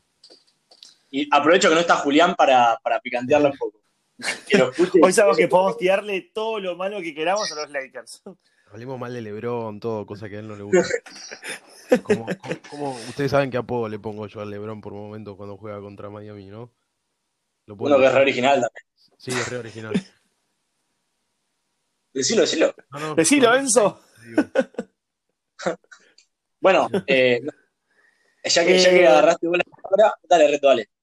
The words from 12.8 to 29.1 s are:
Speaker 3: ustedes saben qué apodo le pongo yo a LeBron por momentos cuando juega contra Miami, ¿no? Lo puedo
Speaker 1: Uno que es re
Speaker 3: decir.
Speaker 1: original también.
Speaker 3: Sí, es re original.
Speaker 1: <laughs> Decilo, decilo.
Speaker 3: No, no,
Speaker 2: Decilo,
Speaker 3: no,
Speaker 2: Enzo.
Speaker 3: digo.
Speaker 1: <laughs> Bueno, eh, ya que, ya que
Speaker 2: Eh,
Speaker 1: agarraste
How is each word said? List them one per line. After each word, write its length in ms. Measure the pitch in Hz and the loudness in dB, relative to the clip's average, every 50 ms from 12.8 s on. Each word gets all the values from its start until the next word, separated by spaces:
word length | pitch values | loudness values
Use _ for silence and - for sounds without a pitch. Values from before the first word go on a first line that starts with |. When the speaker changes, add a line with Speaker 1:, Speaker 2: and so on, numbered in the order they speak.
| 143 139 131 117 110 123 | -10 -10 -10 -10 -12 -12
Speaker 3:
ustedes 240 | 117 - 143 131 | -8 -6 -4 0
saben 180 | 143 139 139 131 | 0 0 0 0
qué 60 | 117 | -4
apodo 320 | 123 117 110 123 120 113 107 | -6 -6 -4 -4 -4 -4 -6
le 100 | 107 104 | -8 -10
pongo 300 | 104 110 104 107 107 101 | -10 -10 -10 -10 -12 -12
yo 120 | - 110 | -12 -12
a 40 | 104 | -12
LeBron 360 | 104 101 104 104 110 110 107 | -10 -10 -12 -12 -12 -12 -12
por 120 | 98 104 | -14 -14
momentos 420 | 98 101 104 104 107 110 104 104 98 | -14 -14 -14 -14 -16 -16 -16 -16 -16
cuando 200 | 92 101 101 101 | -16 -16 -16 -16
juega 240 | 98 107 107 101 101 | -16 -14 -14 -14 -14
contra 280 | 101 104 101 95 101 101 | -14 -16 -16 -16 -16 -16
Miami, 380 | 104 104 104 104 104 101 95 | -16 -16 -16 -16 -18 -18 -18
¿no? 240 | 95 101 113 123 117 _ _ _ _ _ _ _ _ _ _ _ _ _ _ _ _ _ _ _ | -18 -18 -18 -18 -20 _ _ _ _ _ _ _ _ _ _ _ _ _ _ _ _ _ _ _
Lo 100 | - 107 | -18 -10
puedo 200 | 98 139 143 143 | -4 0 2 4
Speaker 1:
Uno 40 | 131 | 4
que 60 | 131 | 4
es 60 | 131 | 4
re 80 | 123 135 | 4 4
Speaker 3:
decir. 20 | 139 135 | 2 2
Speaker 1:
original 320 | 123 123 123 139 139 131 | 2 0 2 2 2 2
también. 260 | 120 110 - - - _ _ _ _ _ _ _ | 0 -2 -6 -10 -20 _ _ _ _ _ _ _
Speaker 3:
Sí, 120 | - 127 | -12 -8
es 160 | 123 123 117 120 | -6 -6 -6 -6
re 80 | 123 123 | -8 -10
original. 340 | 113 110 113 113 110 110 | -12 -12 -14 -12 -8 -6
Speaker 1:
<laughs> 220 | - 190 - - _ _ _ _ _ _ _ _ _ _ _ _ _ _ _ _ _ _ _ _ _ _ _ _ _ _ _ _ _ _ _ _ _ _ _ _ _ _ _ _ | -6 -6 -6 -8 _ _ _ _ _ _ _ _ _ _ _ _ _ _ _ _ _ _ _ _ _ _ _ _ _ _ _ _ _ _ _ _ _ _ _ _ _ _ _ _
Decilo, 300 | - 135 127 - 226 202 | -8 -4 -4 0 0 0
decilo. 320 | 151 - - 320 - - - _ _ _ | 0 0 0 0 0 -2 -2 _ _ _
Speaker 3:
No, 80 | - 143 | -14 -10
no, 140 | 151 156 151 | -10 -4 -2
Speaker 2:
Decilo, 360 | 165 160 - 285 285 254 226 | 0 2 2 4 4 4 4
Speaker 3:
no, 60 | 247 | 4
Speaker 2:
Enzo. 440 | 269 277 262 - 247 208 180 - - _ _ _ _ 113 | 2 0 0 2 2 2 2 0 -6 _ _ _ _ -20
Speaker 3:
digo. 180 | 117 117 - - | -8 -4 -4 -4
Speaker 1:
<laughs> 1300 | - - 262 - - _ - - _ _ _ _ _ _ _ _ _ _ _ _ _ _ - - - 82 - _ _ - - _ _ _ _ _ _ _ _ _ _ _ _ | -2 -2 -4 -4 -4 _ -14 -14 _ _ _ _ _ _ _ _ _ _ _ _ _ _ -10 -8 -8 -8 -10 _ _ -20 -20 _ _ _ _ _ _ _ _ _ _ _ _
Bueno, 280 | - 190 185 156 123 117 120 190 190 | 2 2 4 2 2 0 -2 -4 -2
eh, 340 | - 135 131 127 123 120 120 127 147 - _ _ _ _ _ _ _ _ _ _ _ _ _ _ _ _ _ - | 0 2 2 4 4 2 0 -4 -8 -14 _ _ _ _ _ _ _ _ _ _ _ _ _ _ _ _ _ -4
ya 200 | - - 175 175 | -2 0 2 4
que, 140 | 180 180 185 | 4 4 4
ya 120 | 180 185 | 6 6
que 120 | 180 185 | 6 6
Speaker 2:
Eh, 60 | 175 | 8
Speaker 1:
agarraste 380 | 165 | 8